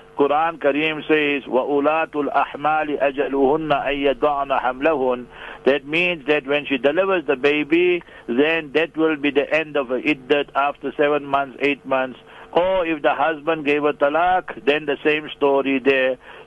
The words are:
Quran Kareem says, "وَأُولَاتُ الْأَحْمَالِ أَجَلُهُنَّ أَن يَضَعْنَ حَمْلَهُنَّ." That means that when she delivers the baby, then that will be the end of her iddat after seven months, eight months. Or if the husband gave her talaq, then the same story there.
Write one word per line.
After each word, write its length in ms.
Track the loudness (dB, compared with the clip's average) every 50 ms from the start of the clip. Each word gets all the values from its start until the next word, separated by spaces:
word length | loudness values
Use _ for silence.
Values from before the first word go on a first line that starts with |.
| -18 -10 -2 0
Quran 400 | 2 2 2 2 0 0 -2 0
Kareem 420 | 0 0 0 2 0 -2 -2 -4 -2 0
says, 340 | 2 2 2 2 0 -2 -2 -2
"وَأُولَاتُ 640 | 0 0 0 2 0 2 2 2 2 0 -2 -2 -4
الْأَحْمَالِ 880 | -4 -4 0 0 0 0 0 -2 -4 -2 0 0 0 -2 -2 -2 0
أَجَلُهُنَّ 720 | 0 0 0 0 -2 -2 0 2 2 4 2 2 0 0 0
أَن 240 | 0 0 -2 -2 0 0 0 0 2
يَضَعْنَ 400 | 0 0 0 0 -2 -2 -2 0
حَمْلَهُنَّ." 640 | 0 -2 -2 0 0 0 2 2 2 0 0 -2 -6 -10 -18 -18 -18 -18 -18 -2 0
That 220 | 0 0 2 0
means 400 | -2 -2 -2 0 0 -2 -4 -2
that 200 | 0 0 0 0
when 200 | 0 -2 -2 -2
she 100 | -2 -2 0
delivers 460 | 0 0 2 2 0 0 0 0 0
the 100 | -2 -2
baby, 680 | 0 0 0 0 0 0 0 2 2 2 2 0 0 -4 -8 -18 -14 -8 -2
then 420 | 0 2 2 2 0 -2 -4 -4 -2
that 220 | -2 -2 -2 -2
will 200 | -2 0 0 0
be 140 | 0 -2 0
the 200 | 0 0 0 0 0
end 240 | -2 -2 -2 -4
of 120 | -4 -4 -2
her 120 | -4 -2
iddat 500 | 0 -2 -2 -2 -2 -2 0 0 0 -2 -2
after 380 | -2 -2 -2 -2 -6 -8 -8 -2
seven 280 | 0 0 2 2 0 -2
months, 320 | -2 -2 -2 -2 -4 -4 -4
eight 240 | -2 -2 -2 -2 -4
months. 360 | -2 -2 -2 -2 -4 -6 -12 -20 -20 -20 -20 -20 -4 -2
Or 340 | 0 2 2 2 0 0
if 160 | -2 -2 0 0
the 100 | 0 0
husband 520 | 2 0 0 -2 -2 -2 -2 -2 -2 0
gave 160 | 0 0 2 2
her 100 | 0 0
talaq, 720 | 2 2 2 2 2 2 2 2 0 -2 -4 -10 -4 -2
then 220 | 0 0 0 0
the 100 | -2 -4 -2 0
same 240 | 0 0 0 -2 -8 -4
story 420 | 0 2 2 2 2 2 0 0 0
there. 380 | 2 2 2 2 2 0 0 -4 -8 -16 -20 -18 -6